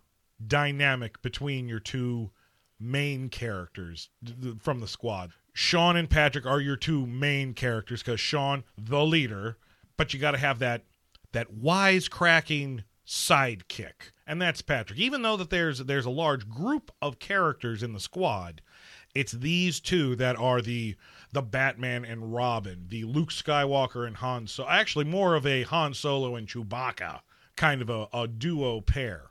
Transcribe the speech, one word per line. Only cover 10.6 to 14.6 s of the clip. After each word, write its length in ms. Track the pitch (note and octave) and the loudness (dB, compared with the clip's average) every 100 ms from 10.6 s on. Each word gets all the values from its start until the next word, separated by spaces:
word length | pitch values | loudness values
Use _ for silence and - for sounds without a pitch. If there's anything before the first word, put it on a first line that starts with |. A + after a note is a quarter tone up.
| B2+ A#2+ - _ _ _ _ | 0 -2 -6 _ _ _ _
that 220 | A#2 A#2 | -6 -6
wisecracking 1300 | G#2 C3 F#3 G3 F#3+ - - E3+ E3 - D3+ C#3 B2 - _ - | -2 2 4 6 4 2 2 6 6 4 -2 -2 -6 -10 _ -8
sidekick, 1040 | - - D#3 C3 G#2+ - - F#2 - - _ - | -2 4 4 4 -2 -10 -10 -12 -14 -20 _ -8
and 160 | D#3+ | -2
that's 180 | F3+ - | -2 -2